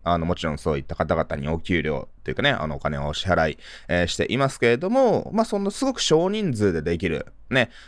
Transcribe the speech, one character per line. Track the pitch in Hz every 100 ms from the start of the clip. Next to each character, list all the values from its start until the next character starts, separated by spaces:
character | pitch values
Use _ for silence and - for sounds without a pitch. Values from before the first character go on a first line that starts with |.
あ | - 85
の、 | 82
も |
ち | 90
ろ | 82
ん | 73
そ | 82
う | 73
い |
っ |
た | -
方 | - 82 80
々 | 78 78
に | 71
お | 82
給 | - 85
料 | 76 69 - - -
と |
い |
う |
か | 67
ね、 | 143
あ | 131 78
の、 |
お | 69
金 | 76 73
を | 73
お |
支 | 76 -
払 | 85 78
い、 | 73 - - -
え | 87
ー、 | 87
し | -
て | -
い | 117
ま | 135
す | -
け | 117
れ | 120
ど | 180
も、 | 262 254 147 -
ま | 214
あ、 |
そ | 220 202
の | 196
す | -
ご | 269
く | -
少 | - 156 180
人 | 214 196
数 | 110 104
で | 80
で | 78 85
き | 85
る。 | 73 - - -
ね、 | 127 110 -